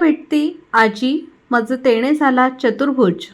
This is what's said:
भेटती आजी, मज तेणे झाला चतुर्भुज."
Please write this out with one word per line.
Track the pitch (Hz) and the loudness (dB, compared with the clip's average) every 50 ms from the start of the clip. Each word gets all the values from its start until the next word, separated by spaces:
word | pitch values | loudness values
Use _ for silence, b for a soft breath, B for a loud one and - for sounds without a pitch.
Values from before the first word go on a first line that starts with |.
भेटती | 349 311 - - - - 311 302 294 330 - - - _ - | 4 2 0 -2 -4 -4 -2 -2 -2 -2 -6 -10 -14 _ 2
आजी, | 226 226 214 208 - 254 254 285 - - - _ _ _ _ | 2 2 2 0 -2 -2 -2 -2 -4 -6 -10 _ _ _ _
मज | 247 233 220 226 262 254 262 | -2 -2 -2 -2 -6 -2 0
तेणे | 262 226 226 247 277 302 | 0 2 2 2 0 0
झाला | 302 302 269 254 254 254 262 | 2 2 0 2 2 0 0
चतुर्भुज." | 254 - - 240 214 - 269 285 269 262 233 180 175 - - - | -2 -2 -2 -2 0 0 -2 -2 0 2 2 2 0 -2 -8 -16